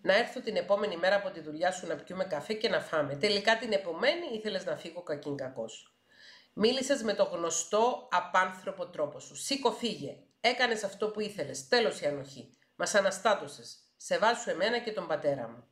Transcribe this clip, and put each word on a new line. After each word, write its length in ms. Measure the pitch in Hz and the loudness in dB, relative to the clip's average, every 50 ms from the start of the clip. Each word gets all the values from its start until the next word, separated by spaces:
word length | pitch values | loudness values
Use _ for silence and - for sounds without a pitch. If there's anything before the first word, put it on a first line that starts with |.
Να 140 | - 175 190 | 4 6 4
έρθω 240 | 220 240 - - 254 | 4 4 2 -4 -6
την 160 | - 226 202 | -6 -2 -2
επόμενη 420 | 175 - - 202 202 214 190 175 | -2 2 2 2 2 2 -2 0
μέρα 180 | 165 180 185 202 | 2 4 4 4
από 140 | 196 196 185 | 4 2 -2
τη 100 | - 165 | -8 -8
δουλειά 320 | 151 151 151 156 175 185 | -10 -10 -4 2 2 2
σου 160 | 180 - - | 2 0 -4
να 80 | 170 160 | -6 -6
πιούμε 280 | 143 - - 180 185 185 | -6 -6 -8 -4 -4 -2
καφέ 300 | 185 160 143 - - 220 | -2 -2 -6 -2 -4 -4
και 160 | 214 - 214 | 0 0 2
να 100 | 185 151 | 2 0
φάμε. 360 | 143 - 165 156 143 135 139 | 0 0 0 0 0 0 0
Τελικά 420 | 139 208 208 202 196 196 226 226 | 0 2 2 2 4 4 4 2
την 140 | 220 262 220 | 2 2 0
επομένη 560 | 214 196 - 170 165 170 214 269 339 349 349 294 226 | 0 0 0 -2 -4 2 2 2 2 2 -4 -6 -6
ήθελες 320 | 214 214 214 196 185 - | -6 -4 -4 -4 -4 -2
να 120 | 175 151 | -4 -4
φύγω 240 | - - 170 160 175 | -4 -6 -12 -12 -10
κακήν 340 | - - 151 139 143 147 143 | -6 -6 -6 -6 -4 -6 -6
κακός. 640 | 135 131 127 - 117 113 120 - - - _ _ _ _ _ _ - - - - - - _ _ | -4 -6 -8 -6 -8 -8 -8 -10 -16 -20 _ _ _ _ _ _ -20 -20 -20 -20 -20 -20 _ _
Μίλησες 500 | - 202 233 254 269 254 - 285 226 220 | 2 4 4 4 2 2 0 0 0 2
με 100 | 220 190 | -2 2
το 100 | 196 196 | 2 2
γνωστό 840 | - 175 170 170 165 165 - - - - 214 175 196 202 - - - | 2 2 -2 -2 -2 -2 -2 -2 0 2 4 4 4 2 -2 -4 0
απάνθρωπο 760 | 185 180 - - - 185 190 196 196 - - 196 - - 175 | 0 0 0 4 4 4 4 4 -2 -6 -8 -8 -6 -6 -10
τρόπο 320 | - - - 151 139 - 127 | -8 -2 -4 -4 -4 -4 -12
σου. 160 | - - 151 | -16 -16 -14
«Σήκω, 360 | - - - 277 277 269 233 | -10 -4 -4 -4 0 0 -2
φύγε. 460 | - - 233 226 175 147 139 123 - - - _ _ _ | -2 0 -4 -4 -4 -4 -8 -10 -12 -14 -20 _ _ _
Έκανες 420 | - 233 247 247 254 233 226 214 202 | 0 0 2 2 2 2 2 -2 -2
αυτό 260 | 190 - - 220 208 | -6 -4 -2 -2 -2
που 100 | - 214 | -2 -4
ήθελες. 480 | 214 196 - 175 143 131 - - - | -6 -4 -4 -6 -6 -6 -6 -10 -2
Τέλος 340 | - 247 240 226 190 160 - | 2 4 4 4 2 0 0
η 40 | - | -2
ανοχή. 440 | 147 147 143 139 - - 127 117 - _ _ _ _ _ | -2 -2 -2 -8 -12 -14 -18 -18 -20 _ _ _ _ _
Μας 200 | - 175 170 - | -4 -2 4 4
αναστάτωσες. 840 | 208 196 190 180 - - 226 202 - - 127 - - - - - - _ _ _ | 4 4 4 2 4 4 4 4 4 0 -10 -12 -14 -16 -18 -18 -18 _ _ _
Σε 200 | _ - - 180 | _ -2 0 2
βάσου 320 | 165 196 226 240 233 - 202 | 4 4 4 2 2 -2 -4
εμένα 300 | 165 156 185 220 240 233 | -2 0 0 0 0 0
και 120 | 233 220 | -2 -4
τον 160 | 214 196 175 | -6 -6 -4
πατέρα 400 | 160 160 143 143 147 139 127 117 | -2 -4 0 2 0 0 0 -4
μου». 160 | 113 117 120 - _ | -10 -12 -16 -20 _